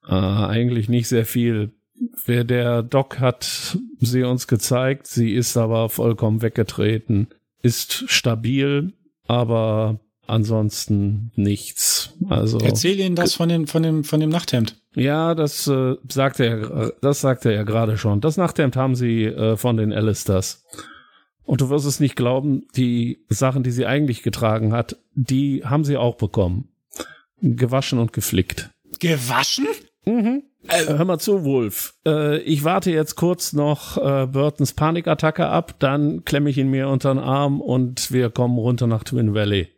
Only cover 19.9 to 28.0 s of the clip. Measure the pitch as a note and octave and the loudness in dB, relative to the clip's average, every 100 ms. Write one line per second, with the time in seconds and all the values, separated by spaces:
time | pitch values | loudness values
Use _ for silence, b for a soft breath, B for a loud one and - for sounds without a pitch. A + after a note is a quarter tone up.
19.9 | G2+ A2 G2 - F#2+ - - _ B B | 0 0 0 0 0 0 -10 _ B B
20.9 | B B B B _ - B2 C3 D3 C#3+ | B B B B _ -2 0 2 0 0
21.9 | C3+ C#3 - A#2+ C3 D3 C3+ - - B2 | 0 0 2 0 0 0 -2 -2 -2 0
22.9 | A#2+ A#2 - _ G#2+ C3 C3 B2+ A#2+ B2 | 0 -2 -6 _ 0 0 0 -2 0 0
23.9 | C#3 D3 A#2 A#2+ - A2+ A2 A2 A#2 A2 | 2 0 0 -4 -2 0 2 0 0 -4
24.9 | - _ - B2 C3 C#3+ C3+ A2 C#3+ D3 | -10 _ -4 0 0 0 -2 0 0 2
25.9 | C#3 A#2+ A2+ G#2+ - F2+ F2+ C3 _ _ | 0 0 -2 -2 0 0 0 -6 _ _
26.9 | B B B B _ D3+ A#2 B2 C3 - | B B B B _ -2 0 0 0 0
27.9 | B2+ | 0